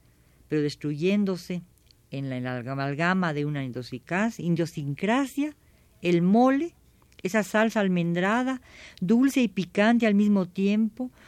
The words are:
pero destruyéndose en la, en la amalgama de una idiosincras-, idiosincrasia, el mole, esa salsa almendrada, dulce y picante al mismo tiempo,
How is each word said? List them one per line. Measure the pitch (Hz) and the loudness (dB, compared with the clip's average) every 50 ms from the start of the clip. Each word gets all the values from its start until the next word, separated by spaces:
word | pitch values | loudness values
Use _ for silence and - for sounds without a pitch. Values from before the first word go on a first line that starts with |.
| _ _ _ _ _ _ _ _ _ - | _ _ _ _ _ _ _ _ _ -4
pero | 151 151 | -2 -2
destruyéndose | 147 147 143 - - 147 147 143 170 190 202 208 202 190 185 170 - - 180 175 175 - _ _ _ _ _ _ _ _ | -2 -2 -4 -6 -6 -6 -4 -2 0 0 2 2 0 0 -2 -4 -6 -8 -10 -10 -10 -14 _ _ _ _ _ _ _ _
en | - 139 139 131 | -10 -8 -6 -6
la, | 127 | -6
en | 127 123 | -6 -6
la | 127 127 123 | -6 -6 -6
amalgama | 113 131 135 135 139 139 143 143 170 175 190 190 180 165 147 | -8 -8 -6 -4 -4 -4 -4 -2 0 0 0 0 0 -2 -2
de | 147 147 | -2 -2
una | 147 147 143 135 | -4 -4 -4 -6
idiosincras-, | 127 120 127 123 - 135 123 - - 170 190 220 233 226 - | -6 -8 -10 -10 -10 -12 -12 -8 -6 -4 -2 -2 -4 -4 -4
idiosincrasia, | 156 175 170 160 170 160 - 160 143 143 143 - 196 202 233 269 277 254 - 277 285 302 294 _ _ _ _ _ _ _ _ _ - | -2 -2 0 0 -2 -4 -6 -8 -6 -6 -6 -4 -2 0 0 0 0 -2 -4 -4 -4 -6 -6 _ _ _ _ _ _ _ _ _ 0
el | 175 175 170 | 2 2 4
mole, | 170 185 202 233 247 262 269 277 330 339 - _ _ _ _ _ _ _ _ - - | 4 4 4 6 6 4 4 2 -2 -4 -8 _ _ _ _ _ _ _ _ -8 -6
esa | 185 196 220 | -2 -2 -2
salsa | 196 - - 214 226 226 - 226 | 0 0 2 2 2 2 2 0
almendrada, | 202 190 180 175 165 170 170 175 175 170 220 247 254 262 262 254 - - - - - - - - | 0 2 2 0 0 0 0 0 0 0 0 0 0 -2 -4 -6 -10 -16 -20 -20 -20 -20 -10 -4
dulce | 185 175 226 240 269 277 - 269 | 0 2 4 4 4 4 2 2
y | 240 | 0
picante | 202 - 196 170 170 - 196 208 226 240 233 233 | 0 0 -4 -6 -2 0 2 2 4 4 4 4
al | 214 202 | 4 4
mismo | 202 208 208 208 196 180 | 4 4 4 4 2 0
tiempo, | 180 - 190 196 202 208 214 226 214 - - 254 254 - _ - | -2 -2 -2 0 0 2 0 0 -2 -4 -6 -10 -10 -12 _ -20